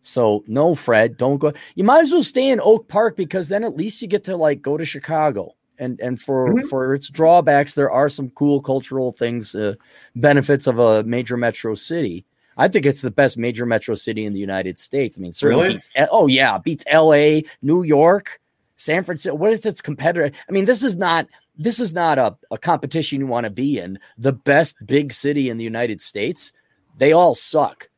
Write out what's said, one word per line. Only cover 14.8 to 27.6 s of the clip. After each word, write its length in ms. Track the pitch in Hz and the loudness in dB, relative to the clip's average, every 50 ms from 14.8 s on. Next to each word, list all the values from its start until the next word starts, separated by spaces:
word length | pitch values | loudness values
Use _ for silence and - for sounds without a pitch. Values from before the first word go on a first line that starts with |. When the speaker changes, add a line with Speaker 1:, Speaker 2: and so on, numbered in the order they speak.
| - - - 139 139 113 - | -14 -8 -4 -4 -4 -4 -6
Speaker 1:
I 60 | - 95 | -10 -14
mean, 100 | 87 87 | -12 -10
certainly 300 | - - 110 117 135 170 | -2 0 2 2 4 2
Speaker 2:
Really? 100 | 190 - | 0 -2
Speaker 1:
beats, 140 | 196 - - _ 131 143 - | -4 -8 -8 _ 0 0 2
oh 160 | - 226 185 | 4 4 4
yeah, 320 | 143 131 131 135 127 104 92 | 6 4 4 4 2 0 0
beats 260 | 87 - 160 143 - - | -4 -6 -6 -6 -4 2
L 260 | 147 160 160 160 156 | 2 4 6 6 6
A, 280 | 147 147 151 156 156 151 151 - _ - | 6 4 4 2 2 -2 -6 -14 _ -4
New 220 | 135 156 180 180 | -2 0 0 2
York, 540 | 156 151 139 151 165 185 202 - - - - _ _ _ _ _ _ _ | 2 2 4 6 4 4 2 0 -8 -20 -20 _ _ _ _ _ _ _
San 280 | _ - - 151 175 190 | _ -6 -4 -4 -4 -2
Francisco. 320 | - 180 147 - 190 139 | -6 -8 -8 -6 -6 -6
What 180 | 151 165 214 226 | -2 0 0 0
is 100 | 214 220 | 0 -2
its 160 | 220 180 - | -6 -8 -6
competitor? 500 | - - 147 - 135 165 175 170 156 143 135 - - | -8 -10 -10 -2 -2 -2 0 0 -2 -2 -4 -8 -12
I 60 | _ - | _ -2
mean, 140 | 196 190 | -2 2
this 180 | 196 254 214 254 | 2 0 0 0
is 140 | 269 196 170 | -4 -2 -2
not, 280 | 190 180 165 165 143 _ _ _ _ _ _ | 0 0 0 0 -2 _ _ _ _ _ _
this 240 | - 151 220 226 220 | -6 -6 -4 -2 -2
is 140 | 247 202 156 | -4 -4 -2
not 240 | 180 170 165 151 139 | -2 0 2 2 2
a, 180 | 127 107 95 _ _ _ | 2 0 -2 _ _ _
a 80 | - 107 | -12 -8
competition 640 | - - 170 151 - 147 135 165 151 - - 135 | -2 -2 -2 -2 -2 -4 -4 -4 -4 -4 -4 -6
you 60 | 139 | -4
wanna 220 | 135 123 117 120 110 | -4 -4 -4 -4 -6
be 300 | 101 95 131 143 147 107 | -6 -4 -4 -2 -2 -4
in. 200 | 87 90 95 98 _ _ _ - | -6 -8 -12 -14 _ _ _ -4
The 140 | 117 135 135 | -2 -2 -2
best 440 | 113 _ - 139 147 165 151 - _ - | -2 _ 2 4 4 4 2 -2 _ -8
big 260 | 101 123 143 151 143 120 | 0 0 0 0 0 -8
city 340 | - - 139 147 147 139 127 | -6 -4 -2 -2 -2 -2 -2
in 80 | 117 | -4
the 80 | 113 113 | -6 -8
United 380 | 113 110 113 120 120 107 98 - | -8 -6 -4 -4 -4 -6 -8 -10
States, 500 | - - 104 101 131 170 - - - _ _ _ _ _ _ _ _ _ - | -12 -8 -6 -6 -6 -6 -8 -12 -16 _ _ _ _ _ _ _ _ _ 0
they 140 | 131 143 156 | 2 4 6
all 200 | 165 180 170 127 | 6 6 4 2
suck. 540 | - - - - 156 | 0 -6 -4 -2 0